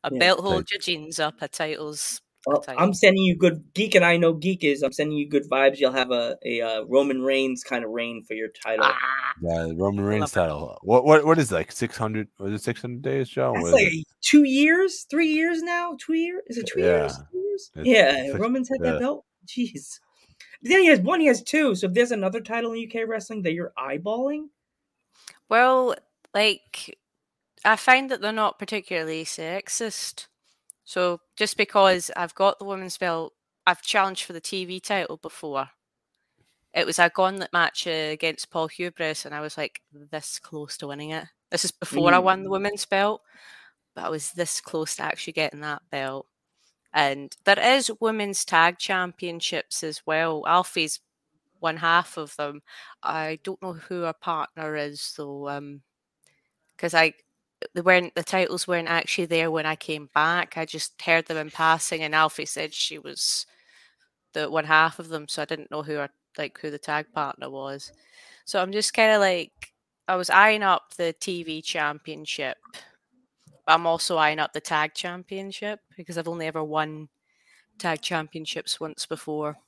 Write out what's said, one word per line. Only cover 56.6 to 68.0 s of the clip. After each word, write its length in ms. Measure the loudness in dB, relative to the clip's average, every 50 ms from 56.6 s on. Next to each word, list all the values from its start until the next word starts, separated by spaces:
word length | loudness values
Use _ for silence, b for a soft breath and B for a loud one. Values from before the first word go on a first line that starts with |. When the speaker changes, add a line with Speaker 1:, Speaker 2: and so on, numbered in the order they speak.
| _ _ _
Speaker 1:
'cause 160 | -8 -6 2 4
I, 180 | 4 4 4 0 _ _ _ _ _ _ _ _ _ -16 -8 _
they 80 | 0
weren't, 340 | 4 6 6 6 4 0 _
the 80 | -8 -6
titles 440 | -2 0 0 0 0 -2 -6 -2
weren't 200 | -2 -2 -2 0
actually 380 | 0 -2 -2 0 -2 -2 -4 -2
there 260 | 0 0 0 0 0
when 140 | 0 -2 -2
I 80 | -2 -4
came 320 | -6 -6 -8 -8 -8 -8 -2 _
back. 440 | 2 2 2 2 0 -2 -4 -6
I 80 | -10 -8
just 340 | -8 -8 -8 -8 -10 _ -8
heard 240 | 0 2 2 2 2
them 100 | -2 -6
in 140 | -6 -6 -8
passing, 500 | -4 0 4 4 4 4 0 -4 -4 -4 -4
and 120 | 0 4
Alfie 300 | 4 4 4 2 -4 -10
said 280 | -8 -8 -8 -8 -8 -6
she 240 | -6 -6 -6 -6 -10
was 460 | -14 -14 -8 -4 -4 -2 -2 -4 -6 b b b b b b b b b b b b b b _ _ _ _
the 160 | -6 -6 -2
one 160 | -2 -4 0
half 340 | 2 4 4 4 2 0 -6
of 100 | -14 -10
them, 180 | -10 -10 -10
so 140 | -8 -8 -8
I 40 | -6
didn't 260 | -6 -6 -10 -8 -10
know 120 | -10 -10 -8
who 120 | -8 -6
her, 140 | -6 -8 -8 _ _ _ _ _ -10
like, 180 | -10 -10 _ -12
who 120 | -12 -10
the 80 | -10 -10
tag 320 | -6 -4 -4 -4 -4 _ _
partner 360 | -6 -6 -6 -8 _ -12 -12
was. 400 | -12 -12 -12 -12 -12 -12 -14 -18 _ b